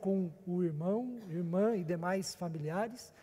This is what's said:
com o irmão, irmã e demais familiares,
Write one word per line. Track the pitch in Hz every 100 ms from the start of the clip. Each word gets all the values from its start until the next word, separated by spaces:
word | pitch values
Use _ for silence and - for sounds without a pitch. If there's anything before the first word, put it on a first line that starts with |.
com | 190 196 180 151 -
o | 180
irmão, | 175 151 170 208 254 240 202
irmã | 165 170 180 214 226
e |
demais | 165 175 175 196 185 -
familiares, | 175 160 151 175 226 247 - -